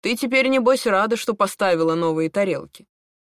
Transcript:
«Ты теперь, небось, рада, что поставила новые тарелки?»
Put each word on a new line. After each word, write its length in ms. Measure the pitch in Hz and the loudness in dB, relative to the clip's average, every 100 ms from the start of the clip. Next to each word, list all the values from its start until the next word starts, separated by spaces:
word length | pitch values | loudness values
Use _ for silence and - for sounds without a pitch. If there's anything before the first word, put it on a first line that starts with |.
«Ты 140 | 208 233 | -4 -4
теперь, 320 | 262 262 262 | 0 0 2
небось, 380 | 262 233 262 233 | 2 2 2 2
рада, 300 | 190 214 226 | 0 0 -2
что 180 | - | -4
поставила 600 | 214 196 - 196 170 165 165 | -2 -2 0 0 2 0 0
новые 340 | 165 160 160 | -2 -2 -2
тарелки?» 580 | 196 196 151 - - - _ _ _ _ | -2 -2 -2 -8 -20 -20 _ _ _ _